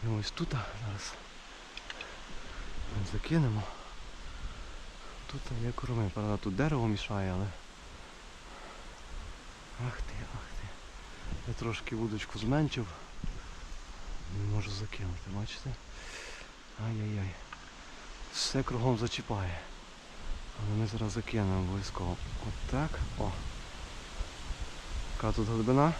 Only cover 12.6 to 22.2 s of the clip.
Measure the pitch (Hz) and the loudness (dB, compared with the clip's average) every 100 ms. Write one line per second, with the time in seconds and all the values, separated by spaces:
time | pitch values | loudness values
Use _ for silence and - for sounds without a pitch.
12.6 | 147 127 104 - - - - - - - | 6 2 -2 -6 -10 -2 -2 -2 -6 -10
13.6 | - - - - - - - 95 101 104 | -8 -8 -8 -8 -4 -4 -2 0 2 2
14.6 | 101 98 104 - 95 90 - 98 110 - | 2 -2 -2 -2 -2 -2 -4 -4 -4 -4
15.6 | 139 120 - - - - - - - - | -4 -4 -6 -10 -8 -8 -10 -10 -12 -14
16.6 | - - 110 110 107 104 98 87 - - | -14 -4 -2 0 0 0 0 -4 -10 -12
17.6 | - - - - - - - - - 135 | -12 -14 -12 -12 -10 -10 -6 -2 2 2
18.6 | 135 123 123 117 117 - - 107 92 82 | 2 4 6 6 4 0 0 2 2 -2
19.6 | - - - - - - - - - - | -6 -12 -12 -14 -12 -6 -2 -2 -2 -2
20.6 | 104 107 110 107 107 107 104 117 98 95 | 2 4 4 2 2 0 2 4 6 6
21.6 | 90 98 95 - 90 87 | 4 2 0 0 0 0